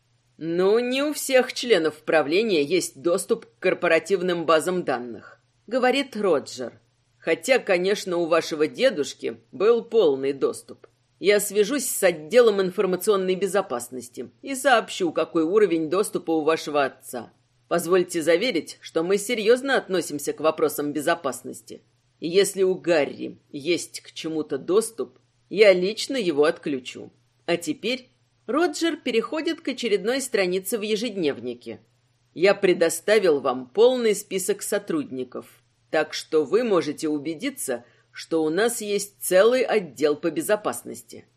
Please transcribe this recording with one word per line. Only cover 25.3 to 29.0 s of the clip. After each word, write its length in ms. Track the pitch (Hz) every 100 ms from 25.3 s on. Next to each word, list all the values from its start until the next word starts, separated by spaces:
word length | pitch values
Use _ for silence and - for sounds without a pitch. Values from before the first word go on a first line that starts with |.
| _ _
я 240 | 180 208
лично 440 | 185 185 220 - 269
его 280 | 180 143
отключу. 680 | 147 170 175 135 127 110 107 _ _ _ -
А 100 | 170
теперь 540 | 156 - 208 254 - _ _ _ -
Роджер 500 | 269 359 294 330
переходит 640 | 311